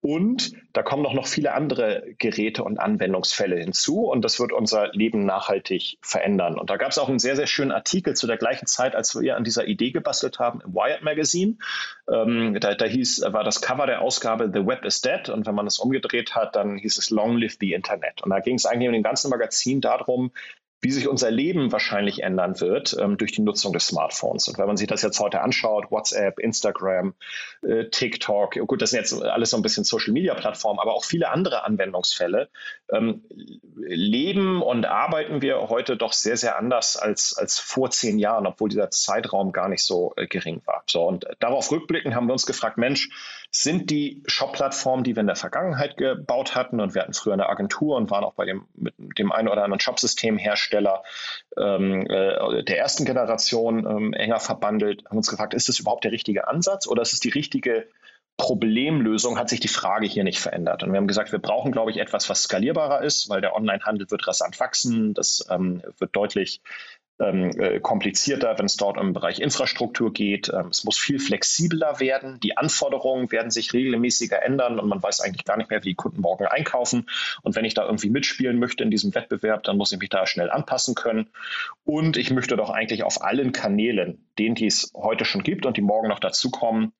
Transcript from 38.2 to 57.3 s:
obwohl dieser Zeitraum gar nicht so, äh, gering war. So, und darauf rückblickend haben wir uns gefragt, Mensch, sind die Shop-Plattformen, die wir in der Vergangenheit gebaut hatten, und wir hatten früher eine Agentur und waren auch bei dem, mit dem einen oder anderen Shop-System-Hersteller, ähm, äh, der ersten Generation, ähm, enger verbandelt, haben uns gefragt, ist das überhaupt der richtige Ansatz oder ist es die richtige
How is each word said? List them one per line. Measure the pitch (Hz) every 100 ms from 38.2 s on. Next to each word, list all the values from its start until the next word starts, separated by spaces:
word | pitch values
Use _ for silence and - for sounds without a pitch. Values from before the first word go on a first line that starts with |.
| 104 113 98
obwohl | - 110
dieser | 101 98
Zeitraum | - - 98 90 98 95
gar | 92 92
nicht | 92 -
so, | 90 90 -
äh, | 92
gering | 92 82 82 -
war. | - -
So, | 87
und | 85 90 - -
darauf | 120 131 -
rückblickend | 165 - 165 143
haben | 120 120
wir |
uns | 131 -
gefragt, | 123 113 -
Mensch, | 120 139 - - - - - -
sind | - 175 -
die | 151 147 139 -
Shop-Plattformen, | - 135 - 135 135 131 131 123
die | 113
wir |
in | 104
der | 87
Vergangenheit | 95 - 185 139 143 -
gebaut | 135 117 147 123 131 -
hatten, | 127 120
und | 101
wir | 95
hatten | -
früher | - -
eine | 98 98
Agentur | 98 101 - 151 135
und | 110
waren | 101 104
auch |
bei | - 104
dem, | 95 - -
mit | 113 - 98 -
dem | 101
einen | - 110
oder | 104
anderen | 101 101
Shop-System-Hersteller, | - - 123 - 113 107 104 104 - 104 101 95 - - - - - -
ähm, | 104 95 95 95 -
äh, | 98 95 - 104 117
der | - 95
ersten | 131 - 131
Generation, | 127 113 110 - 117 113 113 -
ähm, | 107 107
enger | 104 110 113
verbandelt, | - 120 104 107 104 101 -
haben | 110
uns | 107
gefragt, | 107 107
ist | 120 113
das | 123
überhaupt | - 117
der | 110
richtige | 107 - 98 -
Ansatz | 139 175 196 -
oder | 117
ist | 117
es | -
die |
richtige | 123